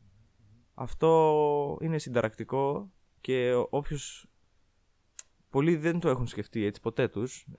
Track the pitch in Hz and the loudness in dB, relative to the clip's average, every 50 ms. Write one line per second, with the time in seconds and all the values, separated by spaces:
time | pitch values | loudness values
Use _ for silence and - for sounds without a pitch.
0 | _ _ _ _ _ _ _ _ _ - - - _ _ _ - 127 120 - - | _ _ _ _ _ _ _ _ _ -20 -20 -20 _ _ _ -10 -8 -8 -2 2
1 | 156 160 165 160 160 156 151 151 151 147 147 147 143 143 147 - - 160 160 151 | 4 6 6 6 6 6 4 4 2 2 0 0 -2 -4 -6 -4 -4 -4 -4 -4
2 | - 131 120 120 113 110 - - 113 - 127 135 139 139 143 185 202 190 - _ | -4 -2 0 0 0 0 -2 -8 -8 -4 -2 0 0 0 -2 -4 -6 -10 -16 _
3 | _ _ _ _ - - 131 127 123 123 123 123 - - - 143 143 - 151 139 | _ _ _ _ -4 -2 0 0 2 2 2 2 0 0 -2 -4 -4 -4 -6 -6
4 | - - - - - _ _ _ _ _ _ _ _ _ _ _ _ _ _ _ | -8 -12 -14 -16 -20 _ _ _ _ _ _ _ _ _ _ _ _ _ _ _
5 | _ _ _ - - _ _ _ _ _ - 135 147 165 175 151 151 170 170 175 | _ _ _ -20 -20 _ _ _ _ _ 0 2 4 4 2 2 0 0 0 0
6 | 165 156 127 123 120 107 - 104 101 - - 117 101 104 104 - - 117 - - | 2 0 0 0 -2 -4 -4 -8 -8 -6 -4 -2 -2 -2 -2 -4 -6 -4 -2 0
7 | 127 107 - 101 117 127 - - - - - | -2 0 -2 -4 -6 -6 -8 -12 -18 -18 -6